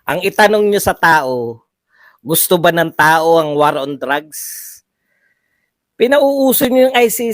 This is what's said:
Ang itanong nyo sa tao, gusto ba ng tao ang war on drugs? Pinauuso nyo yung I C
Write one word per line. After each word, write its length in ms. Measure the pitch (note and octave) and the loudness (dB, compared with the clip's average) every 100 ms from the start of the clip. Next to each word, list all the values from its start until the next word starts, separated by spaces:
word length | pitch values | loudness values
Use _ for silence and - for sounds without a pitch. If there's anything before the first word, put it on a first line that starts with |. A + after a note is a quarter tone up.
Ang 240 | - D#3+ G3 | -6 -4 -2
itanong 400 | - G#3 G#3 G#3 | 2 2 2 2
nyo 160 | G3+ | 0
sa 160 | G3 F3+ | -2 0
tao, 640 | E3+ D#3 C3 B2+ A#2 A2+ _ _ _ _ _ _ C3 | 2 2 0 -6 -6 -10 _ _ _ _ _ _ -6
gusto 320 | E3 - F3+ | -4 0 0
ba 160 | E3+ | 0
ng 160 | E3+ E3 | 0 -4
tao 480 | - D#3 D#3+ E3 E3 | 0 2 2 2 2
ang 160 | D3+ | 0
war 320 | D3 D3 D3 C#3 | 0 0 0 -6
on 80 | C#3 | -8
drugs? 800 | C3 C#3+ D3+ - - - - - _ _ _ _ _ _ _ _ _ _ _ | -4 -6 -6 -16 -16 -16 -18 -20 _ _ _ _ _ _ _ _ _ _ _
Pinauuso 720 | _ A#3+ C#4+ C#4 C#4 C4+ A#3 B3+ | _ 0 2 2 2 0 0 0
nyo 160 | B3+ C4 | 2 2
yung 80 | B3+ | 2
I 80 | A#3 | 0
C 160 | - A#3 | -2 -6